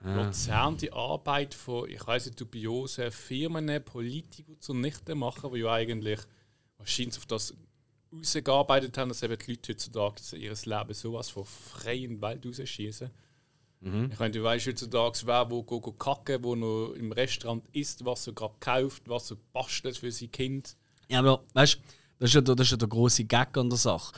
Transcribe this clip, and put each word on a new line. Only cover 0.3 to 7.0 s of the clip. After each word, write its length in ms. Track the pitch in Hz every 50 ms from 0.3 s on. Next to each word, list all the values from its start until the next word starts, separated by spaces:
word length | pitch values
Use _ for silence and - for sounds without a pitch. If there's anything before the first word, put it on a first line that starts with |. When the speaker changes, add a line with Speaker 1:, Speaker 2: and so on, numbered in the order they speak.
| 95 - - 117 110 110 123 147 160
Speaker 1:
die 160 | 156 - -
Arbeit 600 | - - 117 131 151 147 - - 139 143 143 143 -
von, 340 | - - - 123 120 - -
ich 180 | 95 - - -
weiss 180 | 117 123 123
nicht, 160 | 127 117 -
dubiosen 680 | 123 117 - 117 107 110 117 127 131 131 - - 127 117
Firmen, 720 | 107 - - - 131 131 151 165 165 160 156 151 147 147 143
Politikern 760 | - - 123 117 120 131 156 - - - - 151 - 156 -
zunichte 540 | - - 143 123 123 147 147 - - - 160
machen, 380 | 147 127 123 - - - 139 123
die 60 | 120
ja 120 | 113 113
eigentlich 480 | 113 113 113 113 117 110 107 107 107 110 - - _ _ _ _ _ _ _ _ _ _
wahrscheinlich 380 | 98 - - -